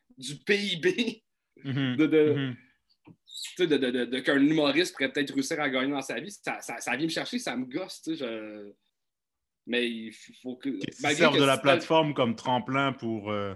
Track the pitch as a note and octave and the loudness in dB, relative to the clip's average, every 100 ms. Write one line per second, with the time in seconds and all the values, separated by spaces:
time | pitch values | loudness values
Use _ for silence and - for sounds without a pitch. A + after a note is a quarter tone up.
0 | _ - C3 D3 - G3+ G3+ F3 F3 - | _ -16 -12 -6 0 0 0 -2 0 0
1 | A3+ - _ _ _ _ C#3 C3 C3 B2 | -2 -4 _ _ _ _ -6 -2 0 2
2 | D3+ D#3 D3+ C#3+ C3+ B2 _ _ _ _ | 4 6 4 2 -2 -6 _ _ _ _
3 | - - _ - - - E3+ C#3 B2+ B2 | -20 -20 _ -16 -12 -2 2 2 2 0
4 | A#2+ B2+ C#3 C#3 C#3+ D#3+ C#3+ C#3+ F3+ - | -2 -2 2 4 4 4 2 2 0 0
5 | C3+ D3 C#3+ C#3 C3+ D#3 D3 B2+ C3 C#3+ | -4 -2 -2 -2 -2 -2 -2 0 0 -2
6 | C3+ A#2 F3+ - - A2 - A#2 - B2 | -4 -8 -8 -10 -8 -8 -8 -10 -4 -2
7 | D#3+ D#3+ C#3 A#3+ - B2 B2+ D3+ F#3 - | -2 -2 -4 -6 -4 -6 -6 -6 -8 -10
8 | D#3+ D#3+ A#2+ A2 G#2+ G#2+ G2+ G2+ _ _ | -8 -6 -6 -8 -10 -14 -16 -20 _ _
9 | _ _ _ _ _ _ - A#2+ A#2+ A2+ | _ _ _ _ _ _ -4 -2 0 -4
10 | A2 G#2 - A#2 B2+ B2 C#3 G#2+ - - | -10 -16 -20 -16 -12 -8 -6 -6 -8 -4
11 | C#3+ D3+ D#3+ D3 C#3 C3 C#3+ B2+ - D#3+ | 0 4 6 6 6 4 4 4 4 4
12 | D3+ C#3+ A#2+ A2 C#3 B2 - C3+ C#3 B2 | 4 2 0 0 0 0 0 0 0 -2
13 | A#2 A2 G#2 G#2 G2+ | -4 -4 -4 -4 -4